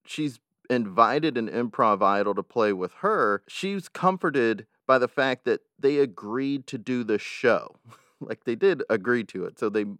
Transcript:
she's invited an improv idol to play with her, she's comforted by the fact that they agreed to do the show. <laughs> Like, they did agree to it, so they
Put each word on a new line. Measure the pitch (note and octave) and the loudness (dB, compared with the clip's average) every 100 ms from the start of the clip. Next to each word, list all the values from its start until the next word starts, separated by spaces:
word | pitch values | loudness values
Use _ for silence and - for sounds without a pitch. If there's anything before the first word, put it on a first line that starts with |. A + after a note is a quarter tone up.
she's | - - D3+ A#2+ _ _ - | -8 -6 -6 -6 _ _ -4
invited | B2 G#2 F#2 A2+ C#3 D#3 A#2+ | -2 0 2 4 4 0 -2
an | A2 | -4
improv | A2 A#2+ - A#2 G2 | -4 -4 0 2 4
idol | G2 G2+ G#2 | 2 2 0
to | G2 | -2
play | - A#2+ G#2+ | -4 0 0
with | F#2+ F2+ | 0 -4
her, | - G3+ G#3 A2+ G2+ - | -4 -2 0 0 0 -4
she's | - G3 G3 - | -8 -6 -6 -10
comforted | - F3+ F#3+ F3 C#3 A2+ G#2 - _ - | -2 0 0 -2 0 0 0 -6 _ 2
by | C3 | 2
the | A#2+ | 2
fact | - C3+ B2 | 0 -2 -2
that | A#2+ G#2+ _ _ | -2 -2 _ _
they | C#3 D3 | 2 2
agreed | C#3 - G#2 B2 C#3 C#3 C3 | 0 -2 -8 -6 -4 -6 -6
to | C3 | -10
do | G#2+ B2 | -4 -4
the | A2+ G#2 | 0 -2
show. | - - A#2+ G2+ - - A2+ | -4 0 4 4 0 -18 -20
<laughs> | - _ - | -20 _ -16
Like, | - A2 | -12 -8
they | - A2+ | -4 2
did | G3 D3+ - | 2 2 0
agree | A2 F#2+ A#2+ | 0 2 0
to | G#2 F#2+ F2 | 0 -6 -8
it, | - | -4
so | A2 | -2
they | G#2+ G#2 G2 | 0 -2 -6